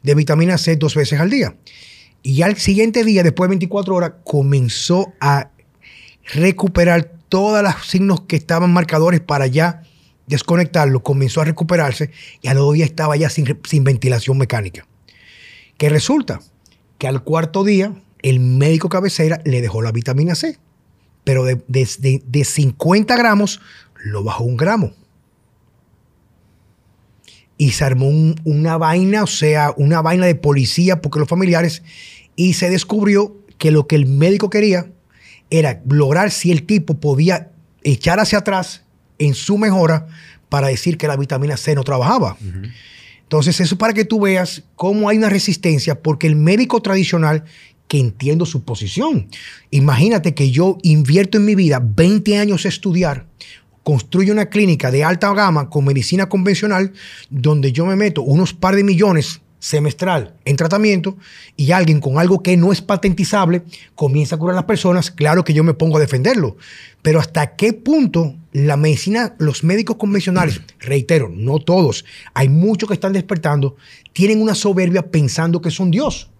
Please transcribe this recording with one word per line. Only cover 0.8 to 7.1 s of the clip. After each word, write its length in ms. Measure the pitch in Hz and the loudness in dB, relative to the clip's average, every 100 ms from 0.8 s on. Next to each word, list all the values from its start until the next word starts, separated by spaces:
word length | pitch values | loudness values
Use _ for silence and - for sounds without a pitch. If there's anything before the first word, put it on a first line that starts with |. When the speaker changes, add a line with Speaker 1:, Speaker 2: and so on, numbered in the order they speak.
| 151 | 0
Speaker 1:
veces 240 | 151 139 147 | -2 -2 0
al 120 | 175 | 0
día. 260 | 277 117 - - - - - - _ | 0 -4 -8 -20 -20 -20 -20 -20 _
Y 200 | 135 135 | -4 0
al 160 | 180 202 | 0 0
siguiente 440 | - 196 226 233 | 0 2 2 2
día, 180 | 226 196 | 2 4
después 240 | 170 - 180 | 2 2 0
de 40 | |
veinticuatro 420 | 190 180 202 190 | 0 -2 -4 -2
horas, 180 | 180 170 - | -2 -2 -8
comenzó 920 | - 147 139 139 123 - - 175 185 _ | -4 -2 0 0 0 -4 -2 0 -2 _
a 300 | 143 139 143 _ _ _ - - - _ - | 0 0 -2 _ _ _ -20 -20 -20 _ -8
recuperar 800 | 143 180 190 190 180 175 170 165 | 0 0 0 -2 2 2 2 -2